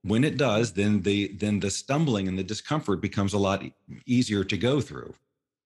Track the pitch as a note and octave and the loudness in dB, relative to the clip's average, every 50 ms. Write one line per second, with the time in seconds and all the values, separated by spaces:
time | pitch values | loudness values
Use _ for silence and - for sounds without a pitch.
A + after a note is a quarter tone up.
0 | - - A2 A2+ C#3 D#3 C3+ C3 D3 B2 G#2 A2 A#2 A2 F#2 G2 G2+ G#2+ G#2 G2+ | -2 0 2 2 2 2 2 2 2 2 2 2 0 0 0 0 2 2 2 2
1 | F2 G2+ G2+ G2+ G2+ F#2+ G2+ G2 G#2 G#2+ G#2 G2 F#2 G2 - - - - C3+ D3+ | 2 0 0 0 0 -4 -4 -4 -2 -2 0 0 0 -2 -4 -4 -4 -2 0 0
2 | E3 C#3+ A2+ G2+ G2 F#2+ F#2 F#2+ F#2 F#2+ G#2+ - - - D3 D#3 D3 - G2 E2+ | 2 2 2 0 0 -2 -2 -4 -4 -4 -6 -8 -4 -2 -2 -2 0 0 -2 0
3 | - F#2+ - G#2+ G2 G2 G2+ G2+ G2+ F#2+ G2 G2 - - - _ _ - - - | -2 -2 0 0 0 2 2 2 2 2 2 0 -4 -10 -14 _ _ -18 -18 -12
4 | - - B2 B2 B2 - G#2+ G2+ F#2 - G#2+ F2+ G#2 B2 C#3 D3 A#2 - C#2+ B1+ | -2 2 2 2 2 2 0 0 0 0 -2 0 0 2 2 0 -2 -4 -8 -12
5 | - - - _ _ _ _ _ _ _ _ _ _ | -14 -14 -16 _ _ _ _ _ _ _ _ _ _